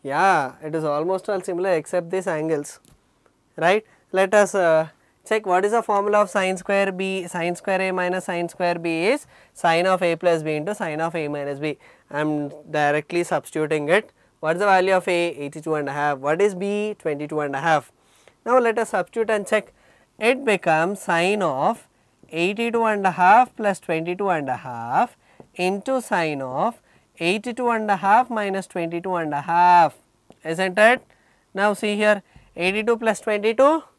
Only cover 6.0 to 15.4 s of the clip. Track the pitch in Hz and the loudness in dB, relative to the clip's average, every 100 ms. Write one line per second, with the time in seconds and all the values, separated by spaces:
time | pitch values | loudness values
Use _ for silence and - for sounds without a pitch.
6 | 208 208 208 208 185 185 - 196 196 185 | 2 2 2 0 -2 -2 -2 0 0 -2
7 | 190 190 170 180 170 175 - 190 185 185 | -6 -6 -6 -4 -4 -4 -2 0 0 -2
8 | 180 185 185 175 170 - 175 175 170 165 | -2 -2 -4 -4 -6 -2 -2 -2 -4 0
9 | 185 285 - - _ - 175 165 185 185 | 0 0 -4 -20 _ -2 0 2 2 2
10 | 175 165 180 165 156 151 165 208 180 151 | 0 0 0 0 0 -4 -4 -6 -6 -4
11 | 165 165 147 147 139 139 151 143 - _ | -4 -4 -6 -6 -6 -6 -6 -8 -14 _
12 | _ 143 156 151 143 147 151 151 147 147 | _ -4 -2 -2 -6 -10 -6 0 0 0
13 | - 175 170 160 - 156 151 156 147 190 | -2 -4 -2 -4 -4 -4 -2 -2 2 0
14 | 214 _ _ _ 156 175 202 185 185 185 | 0 _ _ _ -4 0 4 4 4 2
15 | 185 175 170 143 | 2 0 0 -4